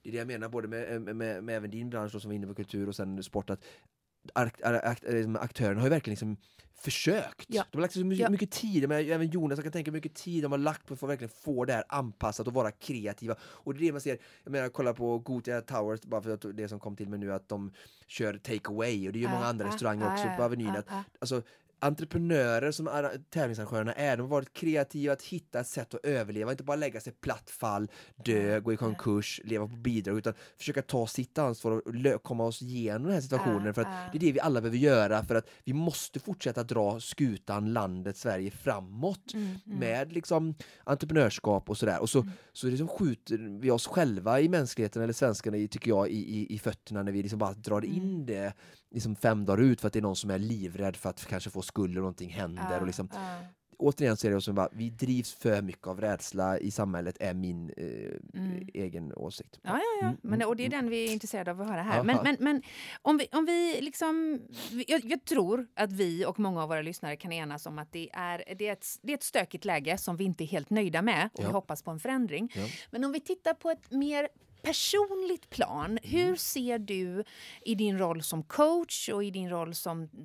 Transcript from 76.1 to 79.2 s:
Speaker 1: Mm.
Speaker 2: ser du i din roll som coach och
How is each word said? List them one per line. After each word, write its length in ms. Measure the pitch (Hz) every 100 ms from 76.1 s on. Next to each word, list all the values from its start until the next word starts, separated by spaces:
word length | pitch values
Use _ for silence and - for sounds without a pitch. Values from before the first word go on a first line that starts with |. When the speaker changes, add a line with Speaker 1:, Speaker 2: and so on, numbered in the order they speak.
| 330
Speaker 1:
Mm. 140 | 359 359
Speaker 2:
ser 420 | - 277 240 233
du 440 | 202 190 180 185 208 - - -
i 140 | -
din 220 | 208 214 190
roll 260 | 180 165
som 200 | - 160
coach 640 | - - 302 349 330 - -
och 140 | 208